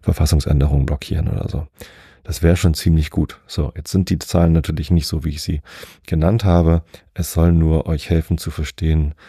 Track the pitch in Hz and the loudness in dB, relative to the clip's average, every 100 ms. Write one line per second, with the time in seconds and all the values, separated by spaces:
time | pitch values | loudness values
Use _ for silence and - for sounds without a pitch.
0 | - - 78 76 - 73 71 71 67 71 | 0 2 2 2 2 2 4 2 0 -2
1 | - - - - - - 78 _ - - | -4 -4 -2 -4 -6 -8 -10 _ -20 -20
2 | - _ - 82 82 87 170 78 160 80 | -20 _ -12 0 2 4 2 2 2 2
3 | 76 - 76 - _ - 76 - - 95 | 2 -2 -4 -6 _ -6 -6 -6 -4 -2
4 | 90 82 - 90 82 80 76 80 78 87 | 0 -2 -2 2 4 2 0 -6 0 0
5 | - 80 78 73 - 76 - - - - | 0 -6 -6 -6 -6 -6 -8 -20 -20 -20
6 | - 80 82 113 98 87 82 85 - - | -6 0 2 2 2 4 4 2 -2 -20
7 | _ - 82 - 85 85 80 80 - 78 | _ -8 -4 2 4 4 2 0 -2 -6
8 | - 82 - 80 - - 76 - 80 78 | 0 -2 0 -4 -4 -8 -10 -4 0 0
9 | 73 - | 0 -6